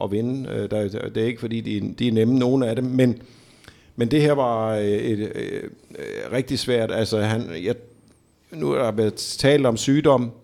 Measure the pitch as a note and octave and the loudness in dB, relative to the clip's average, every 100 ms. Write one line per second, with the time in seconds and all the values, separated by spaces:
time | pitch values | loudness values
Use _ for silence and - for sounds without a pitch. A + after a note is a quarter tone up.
0 | G2 G#2 A#2+ C3+ B2+ A2 G2+ G#2+ G2+ G#2 | -4 -2 -2 -4 -6 -6 -4 -2 -4 -4
1 | F#2+ G#2+ A2+ A2+ A2+ A2+ A2+ G#2 G#2 - | -6 -2 -2 -4 -6 -6 -4 -4 -6 -4
2 | A#2+ A2 A2+ C3 B2 C3+ A#2+ A2+ B2+ B2+ | 0 2 4 4 4 2 0 -2 0 4
3 | B2 A2+ - - - _ - - _ - | 4 2 -8 -20 -20 _ -20 -20 _ -2
4 | A#2 D3 D3 C#3+ B2 A2+ A2 G#2+ G#2 G#2 | 2 4 4 4 2 0 0 0 0 0
5 | A#2+ G#2 G#2+ - - - - - - - | 0 -2 -4 -6 -6 -6 -10 -16 -18 -14
6 | - G1+ - A#2+ C3 C3+ - A#2+ A2+ G#2 | -10 -10 -4 -4 -2 -4 0 0 0 0
7 | G#2+ G#2+ G#2+ A2 A#2 E2 F#2 A#2 - _ | 0 2 2 0 -4 -6 -4 -4 -8 _
8 | _ _ _ _ - E3 D3 C3+ A#2 G#2+ | _ _ _ _ -16 -6 -2 0 0 0
9 | G#2 - - - C3+ C#3+ B2+ A2+ - C#3+ | 0 -2 -8 0 4 4 4 2 2 4
10 | D3+ B2+ A#2+ - | 4 4 2 -8